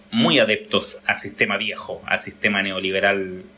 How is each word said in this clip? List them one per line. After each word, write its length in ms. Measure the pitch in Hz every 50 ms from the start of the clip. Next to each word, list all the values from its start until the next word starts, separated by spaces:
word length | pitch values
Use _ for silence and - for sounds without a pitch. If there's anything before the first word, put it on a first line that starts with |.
| - -
muy 280 | 107 117 139 170 160 127
adeptos 640 | 110 104 107 - - - - 95 - - - - -
al 120 | - 101 -
sistema 380 | - 98 - - 120 104 101
viejo, 460 | 101 107 104 92 - - - 90 82 -
al 160 | - 101 95
sistema 420 | - 98 - - - 104 101 98
neoliberal 840 | 98 98 95 95 98 92 95 95 98 101 98 98 95 92 92 92 - - -